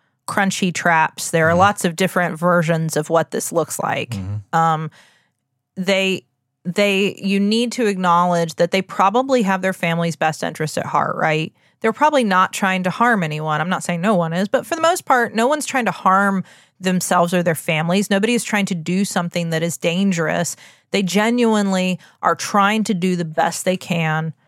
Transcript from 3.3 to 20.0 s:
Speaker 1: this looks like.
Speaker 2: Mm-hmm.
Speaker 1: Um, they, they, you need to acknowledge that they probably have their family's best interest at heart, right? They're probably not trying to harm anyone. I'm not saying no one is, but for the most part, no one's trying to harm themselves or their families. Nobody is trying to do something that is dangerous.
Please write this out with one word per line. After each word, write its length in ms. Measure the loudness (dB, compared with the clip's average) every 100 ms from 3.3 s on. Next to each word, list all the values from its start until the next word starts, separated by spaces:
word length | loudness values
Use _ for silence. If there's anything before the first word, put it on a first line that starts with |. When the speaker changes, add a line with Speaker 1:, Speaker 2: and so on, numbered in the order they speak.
Speaker 1:
this 220 | -4 -2
looks 260 | -2 -2 -4
like. 320 | -4 -4 -6
Speaker 2:
Mm-hmm. 460 | -8 -6 -8 -4 0
Speaker 1:
Um, 340 | 2 0 -4 -12 _ _ _ _ _ _ _ -8
they, 480 | -2 0 0 -2 _ _ _ _
they, 500 | -6 0 2 2 -2 -2
you 220 | -2 0
need 320 | 0 0 -2
to 140 | -2 -2
acknowledge 680 | 0 2 2 2 0 -2 -2
that 140 | 0
they 120 | 0
probably 600 | -2 0 2 2 0 0
have 200 | 2 0
their 100 | -2
family's 440 | -2 -2 0 -2 0
best 260 | -2 -2
interest 360 | -6 -4 -6 -4
at 80 | -2
heart, 300 | -2 0 -2
right? 360 | 0 0 -4 _ _ -4
They're 120 | -4
probably 320 | 2 2 4
not 280 | 2 2 2
trying 300 | 0 0 0
to 60 | -2
harm 320 | 0 2 2
anyone. 380 | -2 -4 -2 -2
I'm 80 | 0
not 140 | -2
saying 180 | -4 -2
no 140 | 0
one 180 | 2 0
is, 160 | -2 0
but 160 | -2 -2
for 80 |
the 60 | -2
most 240 | 0 0
part, 300 | 2 2 2
no 120 | 0 0
one's 200 | 0 -2
trying 180 | -2
to 60 | -2
harm 520 | 0 2 4 2 0 -6 -16 _ -6
themselves 540 | -2 0 2 2 2
or 80 | 2
their 120 | 0
families. 540 | -2 -2 -2 0 0 2
Nobody 220 | 0 2
is 100 | 0
trying 200 | 0 -2 0
to 80 |
do 300 | -4 -2 -2
something 460 | 0 -2 -4 -4 -2
that 120 | -2
is 140 | -2 -2
dangerous. 800 | -2 0